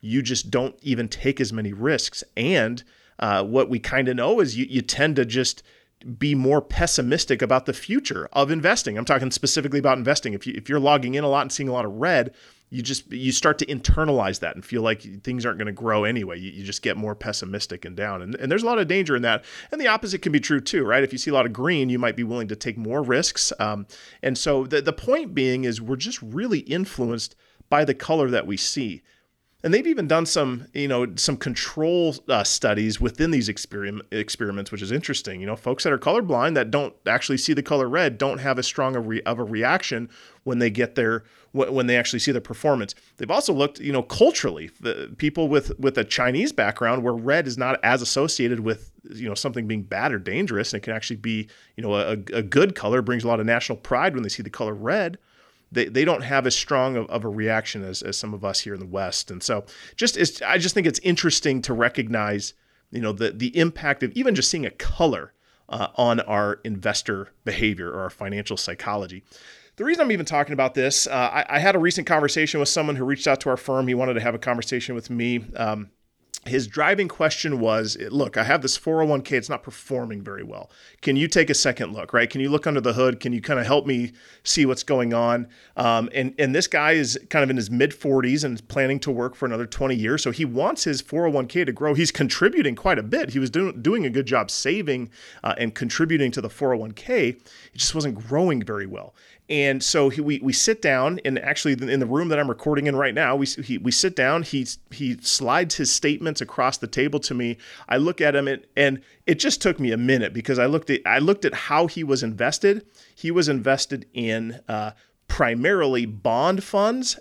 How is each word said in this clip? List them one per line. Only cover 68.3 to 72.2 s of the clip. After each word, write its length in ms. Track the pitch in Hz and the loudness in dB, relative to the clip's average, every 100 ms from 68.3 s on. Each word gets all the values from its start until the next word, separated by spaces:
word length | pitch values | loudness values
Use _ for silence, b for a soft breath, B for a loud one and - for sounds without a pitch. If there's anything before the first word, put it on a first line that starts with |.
| 101 101 95 | -6 -6 -6
psychology. 680 | - 87 101 104 92 90 B B B B B - | -6 -6 -4 -4 -6 -12 B B B B B -4
The 80 | |
reason 160 | 269 339 | 0 2
I'm 120 | 262 | 2
even 120 | 190 | 0
talking 300 | 147 147 143 | 0 0 0
about 180 | 139 131 | 0 0
this, 340 | 135 135 - - | 2 2 2 0
uh, 40 | |
I, 440 | 131 123 147 - 143 | 0 2 0 0 2
I 20 | |
had 180 | 190 185 | 4 4
a 20 | |
recent 280 | 170 175 165 | 2 0 2
conversation 540 | 156 | 2